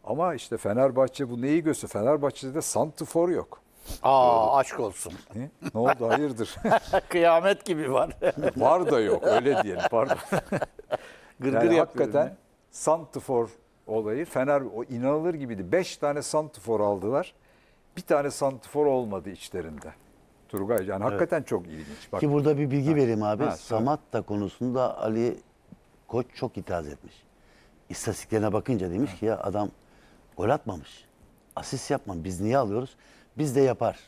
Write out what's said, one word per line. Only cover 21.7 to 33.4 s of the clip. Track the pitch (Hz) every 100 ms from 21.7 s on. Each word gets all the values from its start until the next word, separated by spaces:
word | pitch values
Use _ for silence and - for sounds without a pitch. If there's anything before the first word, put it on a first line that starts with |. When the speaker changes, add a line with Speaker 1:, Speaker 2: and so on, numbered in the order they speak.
| 78 71 - -
Speaker 1:
Bak. | 98
Speaker 3:
Ki | 151
burada | 147 143 143
bir | 147
bilgi | 143 139
Speaker 1:
Ha. | 151
Speaker 3:
vereyim | 123 110
abi. | 107 107
Speaker 1:
Ha, | 139
söyle. | 82 - 110
Speaker 3:
Samatta | 120 151 _ 117
konusunda | 95 104 98 - 123 123 123 -
Ali | 110 113 120 - _ _ _ - _ _ -
Koç | 117 120 -
çok | 123 -
itiraz | 90 87 73
etmiş. | 71 - - _ _ _ _ _ _ _
İstatistiklerine | - - 98 - 110 107
bakınca | 101 113 117 90
demiş | 90 143 92
ki, | 107
"Ya | 104
adam | - 98 104 - _ _ _ _ _ -
gol | 101
atmamış, | 151 113 90 65 - - _ - _ _ -
asist | - 135 -
yapmamış. | 139 - 87
Biz | 82 87
niye | 107 135
alıyoruz? | 113 104 135 - - - _
Biz | -